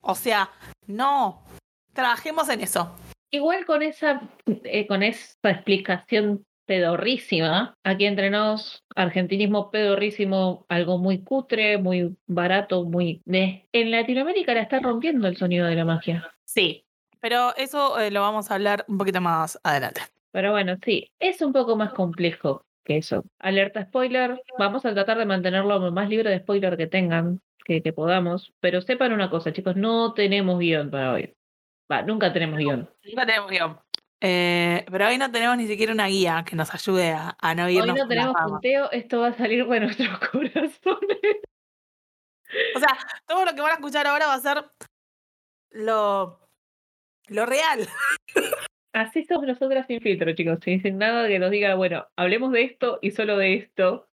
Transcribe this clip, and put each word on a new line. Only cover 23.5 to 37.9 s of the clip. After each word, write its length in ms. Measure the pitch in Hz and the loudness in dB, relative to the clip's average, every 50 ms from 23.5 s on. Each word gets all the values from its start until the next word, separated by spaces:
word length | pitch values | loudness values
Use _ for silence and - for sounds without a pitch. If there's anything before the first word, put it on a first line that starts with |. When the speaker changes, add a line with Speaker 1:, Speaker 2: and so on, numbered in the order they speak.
| 190 196 196 196 202 220 190 | 2 2 0 0 -2 -8 -10
Speaker 2:
spoiler, 580 | 190 - 254 254 254 247 254 254 240 247 254 - - - - | -4 -2 0 0 0 0 0 0 0 -2 -6 -10 -14 -2 0
vamos 260 | 202 202 202 262 - | 0 0 0 0 -2
a 80 | 240 | -2
tratar 240 | 208 196 202 208 226 226 | 0 0 0 0 0 0
de 60 | 226 | 0
mantenerlo 520 | 208 190 185 180 185 180 190 196 202 202 196 | 0 0 0 0 0 0 2 2 2 2 2
lo 120 | 185 180 | 2 0
más 160 | 170 185 208 202 | 0 0 0 0
libre 200 | 220 220 220 214 | 0 0 2 2
de 100 | 190 180 | 0 0
spoiler 360 | 185 - 202 202 196 185 175 | 0 0 0 2 2 0 0
que 100 | 160 160 | -2 -4
tengan, 540 | 160 - 190 185 170 165 165 165 170 180 185 _ _ _ _ - | 0 0 0 2 2 2 0 0 0 -2 -4 _ _ _ _ -4
que, 180 | - 170 160 | -2 -2 0
que 100 | 160 160 | 0 -2
podamos, 600 | 160 - 156 165 180 190 180 175 175 185 - - _ _ | -2 0 0 2 2 2 2 0 -2 -4 -8 -12 _ _
pero 200 | - 180 175 180 | -2 0 0 0
sepan 300 | 180 - 254 247 269 247 | 0 -2 -2 0 0 0
una 180 | 226 208 196 185 | 2 0 0 0
cosa, 220 | 175 165 165 180 | -2 -2 -4 -4
chicos, 240 | 160 - 185 190 180 | -6 -4 -4 -2 -2
no 360 | 190 202 226 226 233 196 - | 0 0 2 2 2 2 0
tenemos 460 | 208 - 208 196 196 202 196 180 180 175 | 0 0 2 2 2 2 2 2 0 2
guión 320 | 175 170 160 151 147 143 | 2 2 2 0 0 -2
para 220 | - 139 135 131 123 | -4 -2 -2 0 0
hoy. 200 | 87 - - _ _ _ _ _ _ _ _ _ _ _ _ | -2 -4 -6 _ _ _ _ _ _ _ _ _ _ _ _
Va, 120 | 147 123 | -2 -2
nunca 300 | - 185 220 220 208 175 | 0 -2 -2 0 0 0
tenemos 260 | - 175 165 160 156 151 | 2 0 -2 -2 0 0
guión. 320 | 151 143 139 120 156 - _ _ _ | 0 0 0 -2 -6 -10 _ _ _
Speaker 1:
Nunca 220 | 202 220 247 254 | -10 -4 -2 0
tenemos 240 | 226 220 214 202 190 | 0 0 0 -2 -2
guión. 280 | 190 180 170 160 156 - _ _ - - _ _ _ _ | -2 -2 -2 -2 -4 -10 _ _ -12 -12 _ _ _ _
Eh, 640 | - 185 180 180 175 175 175 175 170 175 175 180 175 - | 0 2 2 2 2 2 2 2 2 2 2 0 -2 -4
pero 160 | 185 190 202 220 | -2 2 2 2
hoy 100 | 247 254 | 2 2
no 120 | 277 269 | -2 -2
tenemos 260 | 233 233 233 240 247 | 0 0 2 2 2
ni 100 | 240 233 | 2 0
siquiera 260 | 214 214 202 220 214 | -2 0 0 0 0
una 140 | 226 220 208 196 | 2 0 0 2
guía 360 | 190 190 185 170 165 165 165 | 2 2 2 2 2 -2 -4
que 100 | - - | -4 -4
nos 180 | 160 156 - - | -4 -4 -4 -6
ayude 380 | 170 - - 190 185 180 165 | -8 -2 0 2 2 2 2
a, 240 | 160 156 160 170 - _ | 0 -2 -6 -10 -10 _
a 140 | - 160 165 | -2 -2 0
no 140 | 165 175 180 | 0 0 2
irnos 220 | 180 185 220 240 | 4 4 2 2